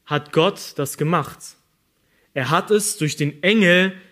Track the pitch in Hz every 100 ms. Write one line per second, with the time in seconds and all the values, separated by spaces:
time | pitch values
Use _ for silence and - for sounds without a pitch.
0 | - 147 147 160 180 202 - - 139 -
1 | 156 170 135 - - - _ _ _ _
2 | _ _ _ 139 127 170 190 214 208 -
3 | 151 - 147 - 180 220 180 180 190 190
4 | -